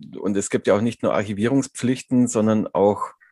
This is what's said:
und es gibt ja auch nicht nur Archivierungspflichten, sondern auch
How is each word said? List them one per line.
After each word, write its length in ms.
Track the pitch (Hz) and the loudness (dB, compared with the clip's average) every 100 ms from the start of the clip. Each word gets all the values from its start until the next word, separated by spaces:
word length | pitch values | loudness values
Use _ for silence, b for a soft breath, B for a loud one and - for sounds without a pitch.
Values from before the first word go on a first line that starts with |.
| - - | -18 -8
und 160 | 95 98 | -4 -2
es 140 | - | -2
gibt 160 | 110 - | -2 2
ja 100 | 101 | 2
auch 40 | |
nicht 220 | 117 - | 2 -2
nur 120 | - | -2
Archivierungspflichten, 1120 | 92 101 101 117 139 131 - 123 127 - 127 123 | -2 -2 -2 0 0 -2 -4 -2 -2 0 2 2
sondern 380 | 113 107 107 - | 2 2 2 0
auch 440 | - 98 101 - - b | 2 2 2 -4 -14 b